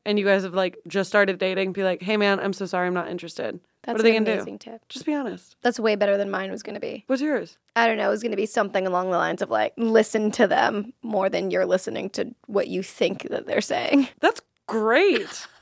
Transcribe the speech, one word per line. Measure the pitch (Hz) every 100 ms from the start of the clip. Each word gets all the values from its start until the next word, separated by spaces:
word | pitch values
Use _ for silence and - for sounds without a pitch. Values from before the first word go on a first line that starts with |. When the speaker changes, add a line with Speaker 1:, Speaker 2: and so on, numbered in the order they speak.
| -
Speaker 1:
and | 208
you |
guys | 196 196
have, | 185
like, | 180 185 - 170
just | 196 190
started | 208 196 185
dating, | 190 190 190
be | 185
like, | 190 180
"Hey, | 185 214
man, | 202 196
I'm | 196
so | 190 190
sorry. | 180 180
I'm |
not | 180 -
interested." | 175 170 - 110 180 - _
Speaker 2:
That's | - 220
Speaker 1:
What |
are |
they | 226 220
Speaker 2:
an |
Speaker 1:
gonna | 220 208
do? |
Speaker 2:
amazing | 208 202
tip. | 220 226 -
Speaker 1:
Just | 254
be | 311
honest. | 294 240 180 - _
Speaker 2:
That's | 247 240
way | 220 202
better | 202 202
than | 196
mine | 190 190
was | 190
gonna | 214 202
be. | - 214 -
Speaker 1:
What's | 262
yours? | 302 254 170 - _ 226
Speaker 2:
I | 233
don't | 214
know. | 202
It |
was | 214
gonna | 233 208
be | 214
something | 240 202 196 185
along | 180 185
the | 170
lines | 165 170
of, | -
like, | - 107 -
listen | 226 220 214 220 214
to | 208 202
them | - 233 214 214 -
more | 233 208 190
than | 175 185
you're | 180 180
listening | 185 - - 190
to | - - - -
what | 196 -
you | 180
think | 190 - 202 - -
that | - -
they're | -
saying. | - - - 277 262
<laughs> | -
Speaker 1:
That's | 330 466 - _ -
great. | 226 220 262 403 240 170 - - _